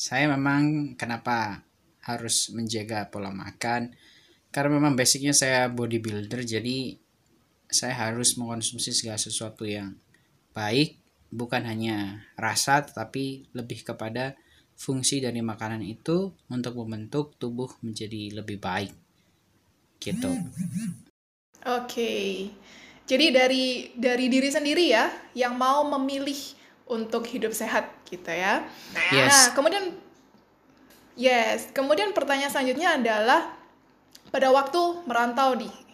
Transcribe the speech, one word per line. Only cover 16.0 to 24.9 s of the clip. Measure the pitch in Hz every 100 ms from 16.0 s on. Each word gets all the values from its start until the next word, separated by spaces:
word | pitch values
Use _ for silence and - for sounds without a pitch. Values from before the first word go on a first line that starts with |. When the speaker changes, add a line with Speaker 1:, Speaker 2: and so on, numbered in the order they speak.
| - 175 190 - -
Speaker 1:
untuk | 123 123 120
membentuk | 110 110 110 147 147 -
tubuh | 120 120 127 -
menjadi | 113 107 104 107 104 104
lebih | 104 101
baik. | 95 95 98 - _ _ _ _ _ _ _ _ _ -
Gitu. | - - - 254 127 - 185 190 226 - - _ _ _ _ _ 254
Speaker 2:
Oke. | 247 240 240 226 214 196 190 202 - - - - -
Jadi | - 262 320 254
dari, | 254 262 262 247 -
dari | 240 247 247 254
diri | 254 277
sendiri | 302 294 302
ya, | 330